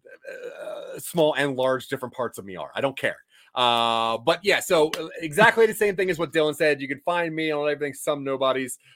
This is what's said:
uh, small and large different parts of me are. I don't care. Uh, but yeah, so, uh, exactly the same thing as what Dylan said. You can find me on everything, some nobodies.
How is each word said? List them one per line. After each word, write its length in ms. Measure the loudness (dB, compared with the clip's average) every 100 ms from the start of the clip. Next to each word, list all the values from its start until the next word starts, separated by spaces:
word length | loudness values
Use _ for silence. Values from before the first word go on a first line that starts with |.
| -20 -20 -16
uh, 720 | -14 -12 -12 -12 -12 -12 -12
small 340 | -4 2 2 4
and 200 | 0 2
large 320 | 0 0 -4
different 260 | -8 -6
parts 260 | -6 -8 -8
of 60 | -12
me 100 | -10
are. 140 | -8 -2
I 60 |
don't 160 | -4 -2
care. 200 | -4 -4 _ _ _
Uh, 640 | 0 2 4 2 0 0 -2
but 220 | 0 0
yeah, 160 | 2 0
so, 300 | 2 2 2 0
uh, 80 | -12 -10
exactly 460 | -4 4 6 6 4
the 80 |
same 220 | 4 0 0
thing 140 | -2
as 80 | -2
what 160 | -2
Dylan 220 | 0 0 2
said. 260 | 2 2
You 60 | -2
can 120 | -6
find 320 | -4 -2 -2 -2
me 160 | -2
on 180 | -2 -2
everything, 240 | -2 -4
some 300 | -6 -4 -4
nobodies. 560 | -2 0 0 0 -2 -10 _